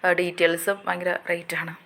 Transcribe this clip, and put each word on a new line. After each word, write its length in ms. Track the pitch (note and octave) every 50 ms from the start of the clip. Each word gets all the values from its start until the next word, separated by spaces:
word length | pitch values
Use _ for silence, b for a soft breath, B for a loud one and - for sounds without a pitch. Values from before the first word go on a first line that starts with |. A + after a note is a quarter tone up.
| -
ആ, 60 | F#3
ഡീറ്റെയിൽസ് 580 | F3 F3+ F3+ F3 F3 - E3+ E3 E3+ E3 - G3+ G3+ G3 -
ഭയങ്കര 320 | F#3 F3+ F3+ F3+ F3+ F3 - - -
റേറ്റാണ്. 460 | F3 E3+ F3 - E3 D#3+ E3 E3 E3 - -